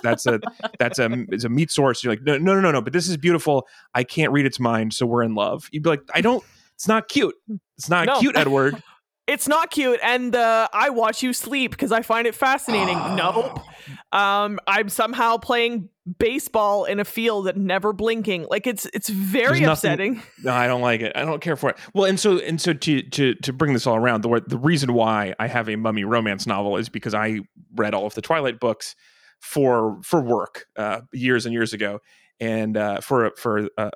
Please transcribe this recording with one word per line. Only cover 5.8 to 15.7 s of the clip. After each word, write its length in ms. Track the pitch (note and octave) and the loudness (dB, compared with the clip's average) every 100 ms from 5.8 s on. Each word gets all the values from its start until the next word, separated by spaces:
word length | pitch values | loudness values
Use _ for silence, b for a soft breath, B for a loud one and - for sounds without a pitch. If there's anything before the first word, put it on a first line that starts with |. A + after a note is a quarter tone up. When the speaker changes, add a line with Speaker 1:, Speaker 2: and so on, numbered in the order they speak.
Speaker 1:
be 80 | D#3+ | 0
like, 120 | D3 - | 0 -2
"I 60 | D#3+ | 0
don't, 200 | G#3+ B3 b b b | 2 0 b b b
it's 140 | - - | -6 0
not 200 | A3 - | 0 0
cute. 260 | C#4+ F#3+ - - G#3 - - | 0 0 -2 -10 -12 -12 -14
It's 100 | - | 0
not 160 | F3 E3+ | 2 4
Speaker 2:
No. 120 | C4+ | 4
Speaker 1:
cute, 180 | C4 F3 | 4 4
Edward." 460 | C#3+ C#3 C3+ - b | 4 4 2 0 b
Speaker 2:
<laughs> 40 | b _ _ - | b _ _ -4
It's 180 | C#4+ - | -2 2
not 240 | D#4 E4 | 2 2
cute. 300 | D4+ B3+ A#3+ | 0 2 2
And 320 | A#3 B3 B3 | 2 0 0
the, 340 | B3 A3+ A3+ A3+ | 2 4 2 2
"I 180 | G#3 C#4+ | 0 0
watch 320 | A#3 A3 G#3+ | 2 0 0
you 100 | B3+ | -2
sleep 460 | B3 A3+ C#4 A#3+ - | -4 -4 -4 -4 -2
'cause 140 | B3+ | -2
I 100 | A3+ | 0
find 240 | - A3+ A#3 | 0 0 0
it 80 | |
fascinating." 640 | A3 C4 C4+ - G#3+ F#3+ F3 | 0 0 0 0 -2 0 -2
Speaker 1:
Oh. 160 | F3+ | -2
Speaker 2:
Nope. 460 | F#3+ F3 A3+ C5 - - B C#3+ B - | -2 0 0 -4 -8 -16 B -20 B -4
Um, 460 | G3 G3+ G3+ G#3 G3+ - | 0 2 0 -2 -4 0
I'm 220 | G3+ G3+ | 0 0
somehow 480 | - A3 B3+ A#3 A#3 | -2 -2 0 0 0
playing 520 | - A#3+ A#3 | 0 0 0